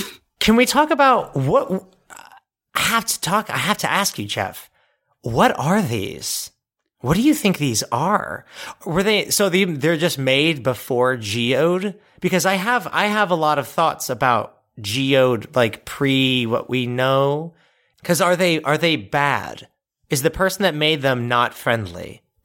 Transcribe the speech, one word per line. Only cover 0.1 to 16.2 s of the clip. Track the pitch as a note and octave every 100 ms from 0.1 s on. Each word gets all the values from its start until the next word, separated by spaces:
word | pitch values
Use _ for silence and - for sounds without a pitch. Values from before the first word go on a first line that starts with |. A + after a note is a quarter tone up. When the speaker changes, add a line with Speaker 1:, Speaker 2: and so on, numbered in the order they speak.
Speaker 1:
<laughs> | - _ _
Speaker 2:
Can | - A3+
we | B3
talk | C4 D4+
about | D4 C4+ A3+ - C#3+
what, | C3 A#3+ - F#3 - _ _ - - - _ _ _ -
I |
have | F#3 A3+ -
to | -
talk, | - G#3 G#3+
I | C3
have | D3+ G#3
to | C3+
ask | E3+ G3+ -
you, | G2+
Jeff, | - F#2+ - - _ _ _ _ _
what | A#2+ A#2+ A#3+ -
are | C3+ G#3
these? | D3+ A2+ G2 D#2+ - - - - _ _ _ _ B2
What | F3
do |
you | C#4+ -
think | G3+ F3
these | C#3+ G#2+ -
are? | A#2 E3+ G#3 - E2 - - - - G3+
Were | E3
they, | G3 G#3 D3
so | - G3+
they, | F3+ F#3+
they're | D3 D#3 E3
just | E3+ C#3
made | C3 C3+ D#3+ D3
before | B2 A#2+ - B2 B2+ B2+
Geode? | G#2 A#2 A#2+ C3 E3 F3+ G3+ F3+ _ _
Because | F#3 F#3 F#3+
I | F#3+
have, | G3+ B3 -
I | D#3+ G3+
have | G#3+ G3
a | E3+
lot | D3+ D3
of | B2
thoughts | - D#3+ C#3 -
about | A#2 C3 A2+ - _ _ -
Geode, | G2+ A#2+ C3+ C3+ B2+ A#2 - B2+
like, | A#2 - -
pre | - C#3 C3+